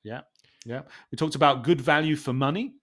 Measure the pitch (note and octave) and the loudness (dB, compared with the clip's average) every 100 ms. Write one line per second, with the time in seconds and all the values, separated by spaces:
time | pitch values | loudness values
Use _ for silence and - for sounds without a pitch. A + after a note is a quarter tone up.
0 | G#2+ A#2+ - _ _ _ A#2 B2+ - - | -14 -14 -16 _ _ _ -12 -12 -12 -20
1 | - B2 D#3 C#3 D3 C3 A#2+ E3+ - D3 | -14 -6 -4 4 4 4 2 0 2 2
2 | D#3 D3+ - B2+ C#3 F3+ C4+ - | 2 -2 -2 0 0 -2 -6 -10